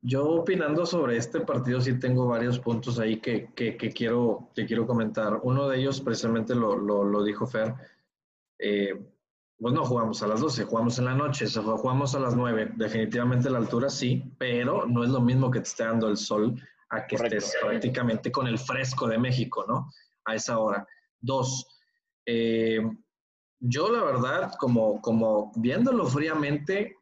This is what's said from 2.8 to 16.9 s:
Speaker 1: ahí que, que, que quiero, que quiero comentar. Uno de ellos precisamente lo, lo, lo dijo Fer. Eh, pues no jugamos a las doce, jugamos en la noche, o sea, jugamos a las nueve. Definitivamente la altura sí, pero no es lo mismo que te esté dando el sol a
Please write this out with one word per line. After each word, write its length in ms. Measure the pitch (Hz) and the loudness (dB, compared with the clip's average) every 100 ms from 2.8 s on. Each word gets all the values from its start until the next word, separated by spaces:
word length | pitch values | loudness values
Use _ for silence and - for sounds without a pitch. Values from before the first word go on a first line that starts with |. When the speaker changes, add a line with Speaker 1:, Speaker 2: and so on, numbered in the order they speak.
| 127 117 | -2 -2
Speaker 1:
ahí 220 | 110 110 | 0 -2
que, 320 | - 113 - - | -2 -4 -4 -6
que, 220 | 117 - | -4 -4
que 140 | 151 | -6
quiero, 600 | - 117 120 120 104 - | -4 0 2 2 0 -6
que 120 | - 117 | -6 -2
quiero 200 | 113 113 | -2 0
comentar. 540 | 117 110 107 107 113 | 0 0 -2 -2 -2
Uno 260 | 123 131 139 | 0 0 2
de 80 | 131 | 0
ellos 220 | 135 135 | 0 0
precisamente 520 | - 110 117 113 110 | -2 -2 0 0 0
lo, 220 | 123 110 98 | 2 2 2
lo, 300 | 101 101 101 | 2 2 2
lo 180 | 104 | 2
dijo 240 | 104 104 120 | 0 -2 -4
Fer. 260 | 113 110 127 - _ _ _ _ _ _ _ | -2 -2 -4 -12 _ _ _ _ _ _ _
Eh, 340 | 104 101 98 98 - _ _ _ _ _ | -2 0 0 -4 -12 _ _ _ _ _
pues 160 | 113 | 0
no 120 | 156 131 | 0 2
jugamos 360 | 123 110 104 | 0 0 -2
a 60 | 107 | -2
las 140 | 110 | 0
doce, 240 | 151 123 95 | 0 -2 -2
jugamos 340 | 113 120 120 | 0 0 0
en 60 | 123 | 0
la 100 | 131 | 2
noche, 300 | 147 131 107 | 0 -2 -2
o 20 | |
sea, 160 | 113 | -2
jugamos 500 | 107 110 127 131 139 | -2 0 2 2 0
a 60 | 139 | 0
las 160 | 127 117 | 0 2
nueve. 380 | 123 110 107 - | 2 0 -2 -2
Definitivamente 760 | 110 113 110 120 123 123 127 | -2 0 0 0 2 2 2
la 100 | 123 | 0
altura 300 | 110 - 135 | 0 0 0
sí, 320 | - 127 127 - - | 0 0 -2 -4 -6
pero 480 | 127 120 127 185 117 | -2 0 0 -2 0
no 200 | 120 120 | 0 2
es 40 | |
lo 120 | 135 | 2
mismo 280 | 120 127 127 | 4 4 2
que 100 | 117 | 0
te 100 | - | -4
esté 160 | - 113 | -4 0
dando 240 | 113 110 | 2 2
el 80 | 104 | 0
sol 440 | - 107 113 123 - _ | 0 0 2 0 -10 _
a 180 | _ | _